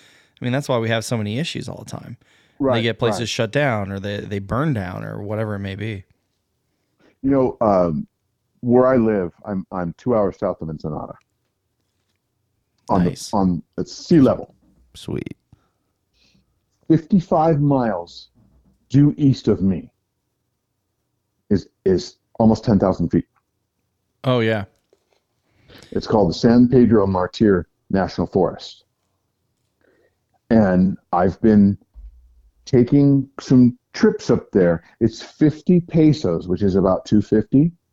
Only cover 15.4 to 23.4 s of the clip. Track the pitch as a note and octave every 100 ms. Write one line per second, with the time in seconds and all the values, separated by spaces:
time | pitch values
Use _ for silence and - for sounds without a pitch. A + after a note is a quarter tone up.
15.4 | _ _ _ _ _ _ _ _ _ _
16.4 | _ _ _ _ - D#3+ - G3 - E3+
17.4 | D#3+ D3+ C#3+ C3+ A#2 F#2 E2+ - - _
18.4 | _ _ _ _ _ C3+ D3 - C#3+ A#2+
19.4 | - G2+ F#2+ F2 - _ _ _ _ _
20.4 | _ _ _ _ _ _ _ _ _ _
21.4 | - G#2 - _ G2 F2+ - - _ -
22.4 | A2 A2 - G2+ F#2+ F2+ E2+ F2 - _